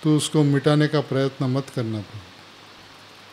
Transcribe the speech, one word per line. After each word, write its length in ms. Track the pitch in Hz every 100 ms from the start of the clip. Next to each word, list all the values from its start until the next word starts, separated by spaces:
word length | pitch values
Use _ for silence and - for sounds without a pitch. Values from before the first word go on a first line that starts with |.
तू 140 | 156 151
उसको 260 | 147 156
मिटाने 460 | 147 139 147 151 151
का 120 | 147
प्रयत्न 440 | - 131 135 135
मत 260 | 135 131 127
करना 300 | - 117 110
प्रभु, 200 | 98 110 92 - - - - - - - - - -